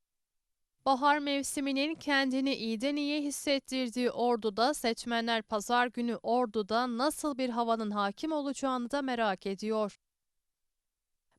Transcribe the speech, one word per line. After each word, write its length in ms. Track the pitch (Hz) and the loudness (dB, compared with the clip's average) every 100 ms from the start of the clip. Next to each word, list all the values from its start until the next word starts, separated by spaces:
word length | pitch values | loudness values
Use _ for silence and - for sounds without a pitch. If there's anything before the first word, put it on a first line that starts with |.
| _ _ _ _ _ _ _ _ 269 | _ _ _ _ _ _ _ _ 0
Bahar 320 | 254 285 294 | 4 4 4
mevsiminin 760 | 285 277 269 294 277 269 294 | 2 0 -2 -2 0 0 0
kendini 600 | 330 294 277 269 262 269 | -2 0 2 2 2 0
iyiden 420 | 262 226 220 269 294 | 0 -2 -2 0 0
iyiye 240 | 285 302 | 0 -2
hissettirdiği 920 | 285 - 302 277 - 262 247 247 240 | -2 -4 0 0 0 -4 -2 0 -2
Ordu'da 640 | - 240 233 220 196 247 | 2 0 2 0 2 2
seçmenler 680 | 302 233 226 240 233 226 226 | 2 -2 -2 -2 -2 0 -2
pazar 440 | - 214 220 240 247 | -2 -4 2 2 2
günü 300 | 240 240 208 | 0 -2 -2
Ordu'da 760 | 226 240 240 220 202 226 247 233 | 0 2 2 0 0 0 0 0
nasıl 400 | 294 - 302 247 | 0 0 -2 -2
bir 100 | 254 | -2
havanın 420 | 233 233 226 214 | 0 2 0 0
hakim 420 | 208 202 - 311 | 0 0 -2 -4
olacağını 580 | 302 277 - 269 254 240 | -2 -2 -2 -2 -2 -2
da 120 | 285 | -2
merak 440 | 269 240 214 190 196 | -2 0 0 0 -4
ediyor. 520 | 196 214 220 208 - _ _ _ _ _ _ _ _ _ _ _ _ _ | -4 -2 -2 -2 -6 _ _ _ _ _ _ _ _ _ _ _ _ _